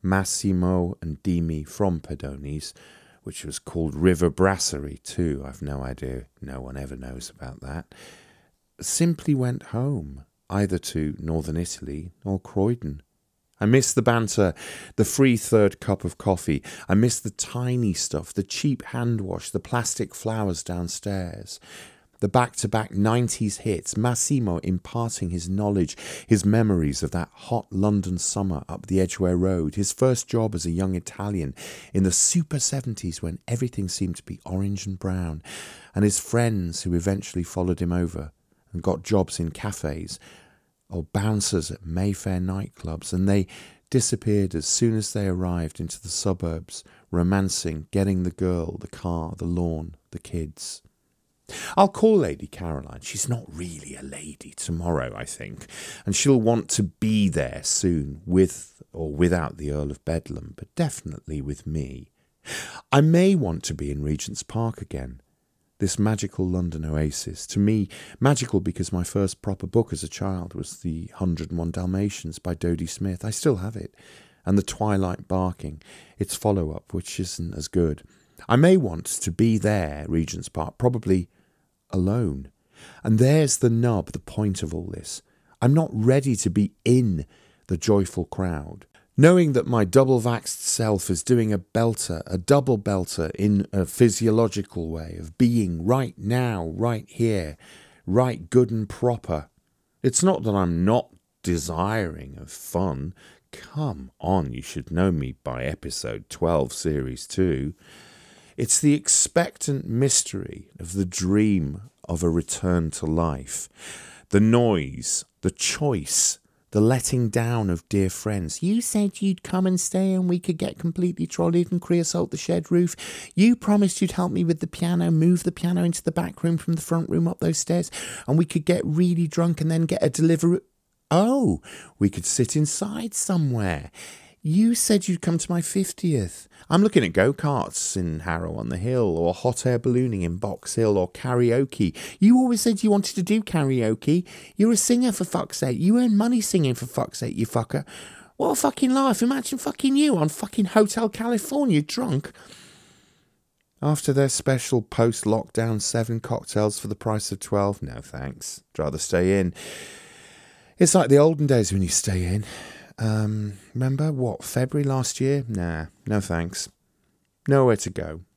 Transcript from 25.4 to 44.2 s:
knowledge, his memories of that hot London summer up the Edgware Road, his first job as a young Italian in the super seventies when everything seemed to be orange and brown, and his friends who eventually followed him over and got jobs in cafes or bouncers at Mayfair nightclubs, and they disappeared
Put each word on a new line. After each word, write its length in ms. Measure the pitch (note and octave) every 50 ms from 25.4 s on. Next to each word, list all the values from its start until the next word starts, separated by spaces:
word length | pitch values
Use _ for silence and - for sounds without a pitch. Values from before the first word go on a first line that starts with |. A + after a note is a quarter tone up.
| E2 F2
knowledge, 480 | F#2+ G2 G#2 G#2 G2+ G2 F2 D2 - - - - - - -
his 180 | - A2+ G2+ F2
memories 560 | G2+ G#2 A2+ A2+ G#2+ G2 F2 D#2 D2 C2+ -
of 100 | - -
that 180 | - F2+ D#2+ - _
hot 340 | - - - B2 A2+ - _
London 460 | G2+ F#2+ G2 G#2 G#2 G2+ F2+ F2+ F2+
summer 460 | F2 - - - G#2 G2 G2 F2 C#2+ - -
up 180 | E2+ - -
the 140 | - F#2 F#2+
Edgware 360 | F#2 F2 - - F#2+ F2+ F2+
Road, 380 | F2 F2+ F#2+ F#2 F2 D#2+ D2+ -
his 180 | G2 G2+ - -
first 340 | - C3+ C3 B2+ A#2+ -
job 260 | - - A#2 A2+ G#2+ G#2+
as 120 | E2+ D#2+
a 60 | F2
young 240 | E2+ F2 F#2+ F#2+ F#2
Italian 600 | F2 - - - - G2+ G#2 G#2 F#2 D#2 C#2 B1 - - - - - - - -
in 100 | G2 F#2+
the 80 | F#2
super 480 | E2+ - - - - F3 D#3+ _ - C#3
seventies 600 | - - - C3+ A#2+ B2+ A2 - - F2+ D#2+ -
when 180 | - E2 D#2+ - _
everything 400 | - A#2 A#2+ B2+ A#2+ - - G2
seemed 300 | F2+ - - G2 F2+ E2+
to 60 | - -
be 160 | - - - _
orange 400 | - F#2 F#2 G2 G2+ G2+ F#2+ F#2
and 140 | G2 F#2 F2+
brown, 420 | - F#2+ F#2 F#2 F2+ E2 D#2 D#2 - - - - - - - - - - _
and 100 | G#2 G#2
his 160 | G#2 G2 -
friends 640 | - - - A#2 A#2+ A#2 A2 G2 F2+ E2+ E2 - -
who 100 | F#2 F2
eventually 500 | E2+ E2+ G2 G2 G2 F#2+ - - F2+ E2+
followed 380 | - - F#2 F2+ F2+ F2+ -
him 100 | F2+ F2
over 400 | F2 F2 F2 E2 E2+ D#2+ D#2 D#2 _ _ _ _ _ _ _ _ -
and 100 | E2+ -
got 200 | G2 E2+ D#2+ F2+
jobs 360 | - G#2+ G2 F#2 - - -
in 120 | E2+ D#2+
cafes 680 | D2+ - - G#2 G2+ - - D2+ D2 D#2+ E2 - - - - - - - _ _ _ _ _ _ _ _ _ _
or 140 | G2+ F2+ D#2
bouncers 680 | - _ G#2 G2+ A2 A2 G#2 G2 - - F2 D2 -
at 140 | - - -
Mayfair 540 | D#2+ E2 F2 F#2+ G2+ G2 - - G#2 F#2 F2+
nightclubs, 720 | F2+ F#2 F#2 F#2+ F#2+ - _ - - E2+ D#2+ D#2+ - -
and 160 | - F2+ F#2+
they 200 | G2 G2 G2+ F#2 - - - - - - _ _ _
disappeared 680 | - C3 A2+ - - -